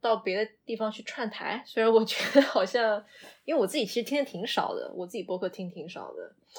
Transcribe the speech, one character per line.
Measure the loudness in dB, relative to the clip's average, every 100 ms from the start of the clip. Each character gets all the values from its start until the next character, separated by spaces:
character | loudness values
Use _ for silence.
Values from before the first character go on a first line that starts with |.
到 | 0 0
别 | 0 -2
的 | -4 _
地 | -10
方 | -4 -4
去 | -6
串 | -10 -8 -8
台。 | -6 -6 -6 -4
虽 | 2
然 | 6
我 | 6
觉 | 4 0 4
得 | 6
好 | 6 4
像， | 2 2 2 0 -4 -20 -20 -10
因 | -2
为 | 0
我 | 2
自 | 0
己 |
其 | -2 -2
实 |
听 | 0 -2
得 |
挺 | -2 -6 -4
少 | -2 -2
的， | -4 -8
我 | -8 -8
自 |
己 | -8
播 | -6 -4
客 | -4
听 | -6 -10
挺 | -10 -14
少 | -14 -14
的。 | -14 -16 _ _